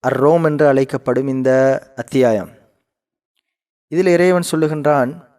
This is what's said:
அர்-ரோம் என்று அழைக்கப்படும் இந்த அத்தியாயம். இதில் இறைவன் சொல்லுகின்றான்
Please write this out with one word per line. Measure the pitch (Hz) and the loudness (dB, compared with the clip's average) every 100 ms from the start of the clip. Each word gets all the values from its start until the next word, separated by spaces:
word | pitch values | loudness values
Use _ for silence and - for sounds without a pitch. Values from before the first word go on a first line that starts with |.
| 127 | -4
அர்-ரோம் | 127 143 170 | 0 2 2
என்று | 160 147 147 | 0 2 2
அழைக்கப்படும் | 135 135 131 - 127 135 | 2 -2 -4 -4 -2 -2
இந்த | 131 127 131 135 131 - - | -2 0 2 2 -2 -6 -16
அத்தியாயம். | - 135 123 107 87 - _ _ _ _ _ _ _ _ _ _ _ _ _ | -6 0 2 0 -6 -18 _ _ _ _ _ _ _ _ _ _ _ _ _
இதில் | 156 185 | -2 2
இறைவன் | 170 180 180 175 | 2 2 0 -2
சொல்லுகின்றான் | 160 156 151 147 143 123 170 _ | -2 -2 -2 0 0 -2 -6 _